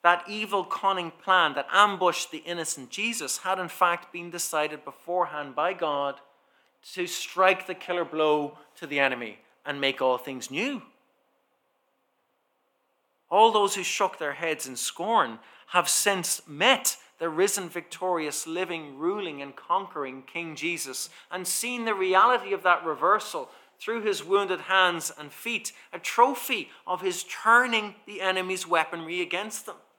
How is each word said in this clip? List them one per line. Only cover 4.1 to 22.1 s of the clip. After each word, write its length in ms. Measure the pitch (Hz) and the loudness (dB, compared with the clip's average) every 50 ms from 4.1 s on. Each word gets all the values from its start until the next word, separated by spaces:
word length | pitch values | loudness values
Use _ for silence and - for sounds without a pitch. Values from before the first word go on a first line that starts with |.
been 200 | - 175 170 175 | -14 -12 -12 -10
decided 520 | 165 175 - - - 156 151 151 151 147 - | -6 -6 -6 -2 0 0 0 0 -4 -8 -14
beforehand 720 | 139 135 - - - 175 180 175 151 156 151 143 143 127 | -16 -16 -14 -8 -2 0 0 0 0 -2 -8 -8 -6 -2
by 200 | 147 156 180 196 | 0 0 0 0
God 460 | 180 175 156 147 143 143 139 139 - - _ _ _ _ _ _ _ _ _ _ _ _ - - | 0 -2 0 0 0 0 -2 -4 -6 -16 _ _ _ _ _ _ _ _ _ _ _ _ -14 -6
to 120 | 180 175 | -6 -6
strike 640 | 170 - - - - - 180 190 185 190 190 - | -4 -4 -8 -8 -6 2 4 6 6 4 2 -2
the 80 | - 180 | -10 -10
killer 280 | - - - 175 175 170 | -10 -6 -4 -2 -2 -2
blow 540 | 143 156 160 156 156 151 151 147 143 - - - _ _ | -2 0 0 2 4 4 2 0 -4 -8 -14 -20 _ _
to 100 | - 170 | -16 -12
the 120 | 143 143 143 | -6 0 2
enemy 400 | 143 135 127 120 120 110 101 - _ _ _ _ _ | 2 2 2 -2 -6 -10 -12 -16 _ _ _ _ _
and 160 | 143 147 143 | -8 -4 -2
make 220 | 139 135 135 - | 0 -2 0 2
all 160 | 135 131 127 | 2 2 2
things 320 | 123 - 143 135 127 113 - | 0 -2 -8 -10 -10 -10 -8
new. 320 | 135 156 220 277 285 220 - - _ _ _ _ _ _ _ _ _ _ _ _ _ _ _ _ _ _ _ _ _ _ _ _ _ _ _ _ _ _ _ _ _ _ _ _ _ _ _ _ _ _ _ _ _ _ _ _ | -4 -4 -4 -4 -4 -8 -12 -16 _ _ _ _ _ _ _ _ _ _ _ _ _ _ _ _ _ _ _ _ _ _ _ _ _ _ _ _ _ _ _ _ _ _ _ _ _ _ _ _ _ _ _ _ _ _ _ _
All 220 | - 202 220 233 | 6 6 6 8
those 240 | 214 214 202 196 196 | 8 4 2 2 0
who 80 | 196 180 | -2 -4
shook 340 | - - - 208 175 - | -4 0 0 0 0 0
their 160 | - 160 147 139 | -4 -6 -6 -6
heads 320 | 160 170 165 156 - - | -4 -4 -4 -4 -4 -6
in 100 | 131 127 | -10 -8
scorn 640 | 120 - - - - 170 208 233 220 156 120 113 113 - - - - - | -6 -6 -8 -6 -6 -2 2 2 2 2 2 -2 -12 -16 -20 -20 -20 -16
have 200 | - - 180 175 | 0 2 2 2
since 540 | - - - - 202 196 185 165 - - - - | 4 2 2 2 2 2 2 0 -4 -4 -6 -6
met 500 | - 147 143 185 247 269 - - - - - - _ _ _ | -14 -4 2 4 4 4 4 2 -4 -4 -4 -14 _ _ _
the 100 | 160 170 | -6 -4
risen, 400 | 156 160 190 208 - 208 190 165 | 2 2 2 2 2 -2 -6 -6
victorious, 800 | - 175 165 - - - 185 185 180 165 156 147 143 - - | -8 -10 -10 -10 -10 -4 -2 0 0 0 -2 -4 -4 -6 -6
living, 500 | 160 160 175 185 170 175 165 156 143 135 | -6 -4 -4 -4 -4 -6 -8 -8 -12 -10
ruling, 420 | 135 156 175 202 214 196 165 147 139 | -2 -2 -2 -2 -2 -4 -8 -8 -10
and 160 | 143 139 135 | -12 -12 -12
conquering 680 | - - - 170 190 196 180 - 151 143 131 131 135 131 | -18 -2 0 0 0 0 -4 -8 -8 -8 -6 -8 -12 -16
King 320 | - - 170 170 165 156 | -12 -10 -10 -8 -8 -8
Jesus 540 | 139 151 170 175 156 - 135 127 - - - - - - _ | -6 -4 -4 -4 -4 -6 -8 -8 -8 -8 -10 -12 -20 -16 _
and 180 | 175 185 185 | -10 -8 -4
seen 380 | 180 - - - 240 247 240 226 | -4 -4 -2 -2 -4 -6 -4 -2
the 80 | 226 214 | -2 0
reality 600 | 190 185 185 | 0 2 4